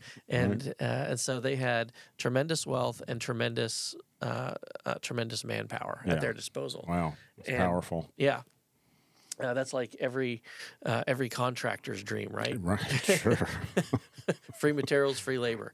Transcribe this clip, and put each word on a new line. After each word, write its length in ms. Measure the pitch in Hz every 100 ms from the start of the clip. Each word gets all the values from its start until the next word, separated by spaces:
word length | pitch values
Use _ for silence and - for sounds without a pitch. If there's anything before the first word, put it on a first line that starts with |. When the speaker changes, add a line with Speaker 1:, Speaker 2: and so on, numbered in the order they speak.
| -
Speaker 1:
<laughs> 180 | - -
And, 340 | 123 98 113 135
Speaker 2:
right. 80 | -
Speaker 1:
uh, 280 | 120 123 147
and 100 | 123
so 200 | - 127
they 160 | 131 135
had 360 | 127 117 113 - - -
tremendous 480 | 123 127 160 156 -
wealth 340 | 131 120 120 -
and 100 | 120
tremendous, 720 | - 117 117 117 113 - - - - _
uh, 340 | 127 120 131 - - -
uh, 100 | - -
tremendous 440 | - 120 117 113
manpower 580 | 117 110 110 - 98 - -
Speaker 2:
Yeah. 80 |
Speaker 1:
at 60 | 78
their 120 | -
disposal. 500 | - - 135 135 - -
Speaker 2:
Wow, 260 | 87 80 76 - -
it's 100 | -
Speaker 1:
And 100 | 123
Speaker 2:
powerful. 520 | 90 87 - 85 - -
Speaker 1:
Yeah. 260 | 139 123 - _ _ _ _ _ _ _ _ -
Uh, 120 | 127
that's 200 | 123 131
like 240 | 135 120 -
every, 440 | 131 127 127 117 - - - - -
uh, 160 | 117 -
every 220 | 127 123
contractor's 720 | - 123 120 120 98 - 101
dream, 240 | 107 107 104
right? 240 | 104 117 131
Speaker 2:
Right, 200 | 87 104
<laughs> 240 | - 135
sure. 320 | - 180 208 -
Speaker 1:
<laughs> 1160 | - - - - - - - - - - - -
Free 140 | 151
materials, 460 | 147 135 143 139 127
free 180 | - 131
labor. 320 | 120 113 107